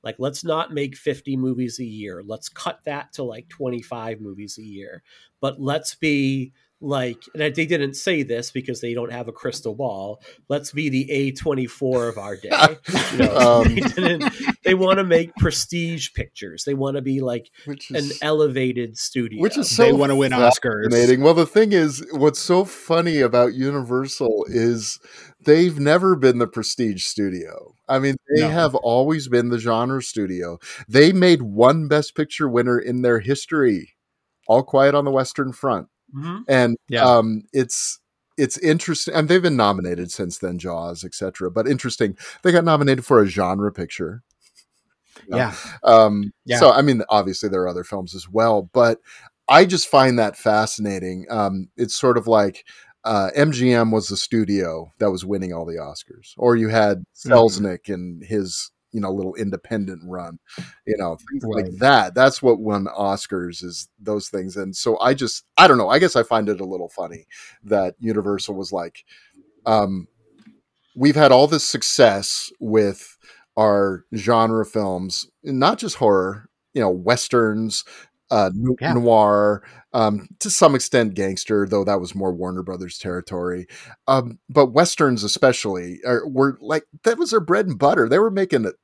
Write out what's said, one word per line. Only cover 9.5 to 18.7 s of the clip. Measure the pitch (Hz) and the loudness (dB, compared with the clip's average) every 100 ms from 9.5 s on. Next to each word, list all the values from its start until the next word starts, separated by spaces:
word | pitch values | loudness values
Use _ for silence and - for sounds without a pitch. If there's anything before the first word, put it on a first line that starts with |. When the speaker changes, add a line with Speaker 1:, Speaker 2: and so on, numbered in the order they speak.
| 117 113 110 | -8 -10 -8
Speaker 1:
ball, | 131 98 98 107 - _ _ | -8 -8 -12 -14 -20 _ _
"Let's | 143 143 | -8 -6
be | 143 156 | -6 -4
the | 131 135 | -4 -4
A | 143 139 | -4 -4
twenty-four | 135 156 135 123 - 135 127 117 | -4 -4 -4 -6 -6 -4 -2 -4
of | 95 | -8
our | 98 98 | -12 -14
day." | - | -6
Speaker 2:
<laughs> | 311 151 156 - 185 - | 0 0 0 -8 -6 -6
Speaker 1:
You | - | -2
know, | 131 117 | 0 4
Speaker 2:
Um, | 120 120 113 117 | 6 6 4 2
Speaker 1:
they | |
didn't, | - - 185 170 285 - 277 - | -2 -2 -2 -2 -4 -6 -8 -6
they | 185 | -2
wanna | 185 185 190 | 0 2 0
make | 190 165 165 - | 2 0 -2 -2
prestige | 165 - - 170 165 165 131 | -2 -2 -6 -6 -6 -8 -8
pictures. | - - - 98 82 | -10 -12 -14 -18 -12
They | - | -6
wanna | 139 135 139 | -4 -4 -6
be, | 135 135 | -4 -4
like, | 131 120 117 _ - | -4 -6 -10 _ -16
Speaker 2:
Which | 139 - | -16 -8
Speaker 1:
an | 143 | -8
Speaker 2:
is, | 143 - | -6 -6
Speaker 1:
elevated | 147 156 151 131 127 | -4 0 0 0 -4